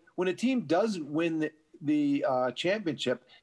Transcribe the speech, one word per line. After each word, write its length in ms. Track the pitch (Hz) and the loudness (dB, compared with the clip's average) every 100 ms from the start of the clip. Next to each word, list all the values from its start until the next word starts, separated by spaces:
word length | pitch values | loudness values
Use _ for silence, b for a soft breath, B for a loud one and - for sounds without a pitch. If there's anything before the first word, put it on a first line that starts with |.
| _ - | _ -4
when 140 | 185 | -2
a 40 | |
team 280 | 175 240 254 | 0 0 0
doesn't 440 | 143 165 226 185 139 | 2 2 2 -2 -4
win 340 | 151 170 160 | -2 0 0
the, 120 | 156 - _ - | -4 -6 _ -8
the, 440 | 143 151 143 143 143 | 0 2 2 2 2
uh, 260 | 127 127 | 2 0
championship 760 | - 170 214 170 135 123 120 _ B | 0 -2 0 -2 -4 -2 -4 _ B